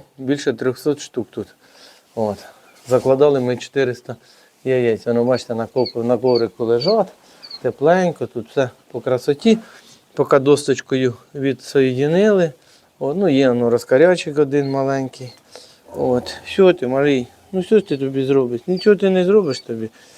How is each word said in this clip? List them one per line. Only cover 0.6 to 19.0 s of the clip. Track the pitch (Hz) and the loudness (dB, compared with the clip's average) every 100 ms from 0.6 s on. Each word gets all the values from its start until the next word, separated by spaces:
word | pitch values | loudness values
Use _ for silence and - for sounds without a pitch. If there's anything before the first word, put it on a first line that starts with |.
| 127 120 151 143 | -4 -2 -4 -4
штук | - - 104 | -6 -8 -8
тут. | - 101 _ _ _ - - _ | -10 -12 _ _ _ -20 -20 _
От. | 117 107 95 - - _ _ - | -6 -4 -6 -12 -20 _ _ -2
Закладали | 127 131 135 147 139 | 0 2 4 4 2
ми | 123 120 | -2 -4
чотириста | - 139 127 120 - 113 _ _ _ _ | -6 -4 -4 -4 -12 -18 _ _ _ _
яєць. | 131 127 120 107 - | -2 0 0 -2 -2
Воно, | 120 | 0
бачите, | 120 120 - | 0 -2 -2
на | 113 110 | -8 -4
ков-, | 131 113 117 | -2 -2 -2
на | 117 120 | -2 0
коврику | 127 117 113 - | 2 0 -2 -4
лежать. | 113 120 156 220 185 - _ - - - | -2 0 0 0 -2 -8 _ -20 -20 -8
Тепленько, | 123 - 147 185 180 147 120 | -6 -2 0 2 0 -4 -8
тут | 120 107 | -10 -6
все | - 127 - _ | -4 -4 -6 _
по | 127 | -8
красоті. | 127 127 - 143 226 220 - - - - _ | -4 -2 -2 0 2 0 -4 -20 -20 -20 _
Поки | - 139 143 | -4 2 4
досточкою | 135 143 143 127 - 131 131 113 _ | 4 2 2 -4 -4 -2 -2 -4 _
відсоєдинили. | 147 135 127 - 143 131 127 147 175 214 196 165 - _ _ _ - | -6 -4 -4 -2 0 0 0 0 2 2 2 0 -4 _ _ _ -8
О, | 135 | -6
ну, | 170 190 | -2 2
є, | 135 131 | 4 2
ну, | 120 120 | 2 2
розкарячик | 117 - 131 175 175 165 147 | 0 2 4 4 2 -2 -2
один | 143 143 139 | 0 0 -2
маленький. | 135 135 135 131 - 127 - _ - - _ - - | -2 -2 -4 -6 -10 -20 -20 _ -20 -20 _ -16 -4
От. | 135 123 - - | 0 -2 -4 -14
Що | - - 185 | -8 4 4
ти, | 180 123 | 4 -2
малий? | 131 147 135 120 _ - | 0 2 0 -2 _ -8
Ну, | 190 | -6
що | 175 220 | 2 2
ж | - | 2
ти | 143 | -4
тобі | 135 135 | -4 -4
зробиш? | 131 139 123 120 - | 0 0 0 -4 -4
Нічого | 185 214 | -2 2
ти | 196 | 2